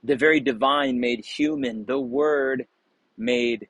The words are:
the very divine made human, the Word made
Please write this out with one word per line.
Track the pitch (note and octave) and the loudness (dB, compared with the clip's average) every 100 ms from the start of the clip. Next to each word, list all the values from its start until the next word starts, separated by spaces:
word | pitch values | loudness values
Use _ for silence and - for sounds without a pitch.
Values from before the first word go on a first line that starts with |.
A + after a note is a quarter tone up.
the | A#2 C#3 | 0 2
very | D3 D#3 | 4 4
divine | C3 A2+ C3+ C#3+ C#3 B2 | 2 0 2 2 0 0
made | A#2+ A#2+ | 0 -2
human, | - - D3+ D3+ C3 A2+ G#2 | -6 -2 -2 0 -4 -6 -4
the | C3+ | -4
Word | B2+ B2+ D3+ D3 C3+ C3 B2 _ _ _ _ - | -2 0 2 2 0 -2 -6 _ _ _ _ -8
made | A2+ B2 A#2+ A#2 G#2 | -2 0 0 -2 -8